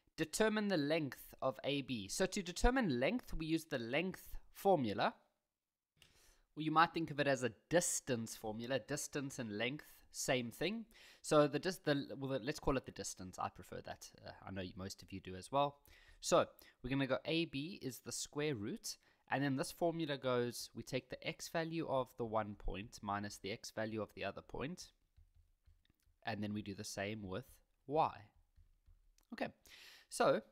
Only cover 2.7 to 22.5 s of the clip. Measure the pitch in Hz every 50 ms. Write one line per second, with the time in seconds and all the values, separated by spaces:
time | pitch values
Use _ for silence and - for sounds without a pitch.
2.7 | 247 269 240 185 127 120 127 147 214 247 - - - 160 165 156 160 160 - -
3.7 | 156 127 117 113 123 147 175 190 160 - - - - - - - - - - 196
4.7 | 190 160 131 107 98 101 135 202 - - _ _ _ _ _ _ _ _ _ _
5.7 | _ _ _ _ _ _ - - _ _ _ - _ _ _ _ - 151 156 156
6.7 | 156 160 165 170 - 165 165 143 151 135 147 139 139 123 127 117 107 - _ -
7.7 | 151 170 170 - - - - - 131 113 113 104 - - - 110 107 113 117 120
8.7 | 135 127 - - 139 143 - - - 147 135 139 - - 123 110 101 104 113 123
9.7 | 143 151 - - - - - - - - - - 139 127 120 117 110 - 147 175
10.7 | 214 233 220 - - - - - - - - - 160 151 147 147 131 147 - 175
11.7 | 185 - - 151 147 139 - - - 131 139 131 135 131 101 131 151 - - -
12.7 | 139 127 - - - - 98 - - - 95 92 87 - - - - - 92 -
13.7 | - 92 - - - - - - - - - 104 - - - 101 95 98 95 92
14.7 | - - 92 98 - - - - - 95 - 90 92 92 92 - - 139 143 143
15.7 | - - _ - - - - - - - - - 185 160 113 - - - - -
16.7 | - _ - 123 135 139 139 123 127 - - - 160 165 170 147 143 135 143 170
17.7 | 202 - - 135 120 - - 117 117 - - - - 147 147 156 143 107 101 117
18.7 | 180 233 - - - - _ _ _ _ _ - - 131 139 143 135 135 156 -
19.7 | - - 175 170 165 165 165 143 147 135 120 127 123 123 120 120 117 - - -
20.7 | - 113 117 - - 127 - - - - - - 160 - - - - 170 160 165
21.7 | 165 165 151 - 127 135 127 120 - - 120 113 107 110 107 104